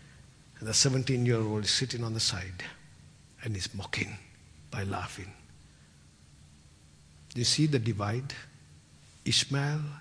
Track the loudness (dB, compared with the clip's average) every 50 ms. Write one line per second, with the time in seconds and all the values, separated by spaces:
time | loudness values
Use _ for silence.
0 | -20 -20 -20 -20 -20 -20 -20 -20 -20 -20 -14 -10 -6 0 4 4 4 6 4 2
1 | 2 2 2 2 4 4 4 4 4 2 0 0 0 2 2 2 0 -2 -2 -4
2 | -4 -2 0 0 0 0 0 -2 -6 -8 -10 -10 -10 -12 -12 -16 -20 -20 -20 -20
3 | -20 -20 -20 -20 -20 -20 -20 -10 -6 -4 -4 -4 -4 -6 -6 -8 -6 -4 -4 -4
4 | -4 -4 -8 -14 -16 -20 -20 -20 -20 -20 -20 -20 -18 -10 -8 -6 -4 -4 -4 -4
5 | -6 -6 -10 -10 -12 -14 -16 -20 -20 -20 -20 -20 -20 -20 -20 -20 -20 -20 -20 -20
6 | -20 -20 -20 -20 -20 -20 -20 -20 -20 -20 -20 -20 -20 -20 -20 -20 -20 -20 -20 -20
7 | -20 -20 -20 -20 -18 -10 -4 0 2 2 4 4 4 4 4 4 2 2 0 0
8 | 0 0 0 -2 -4 -6 -10 -12 -14 -16 -20 -20 -20 -20 -20 -20 -20 -20 -20 -20
9 | -20 -20 -20 -6 -2 2 2 2 2 2 0 0 0 0 0 -2 -4 -4 -8 -10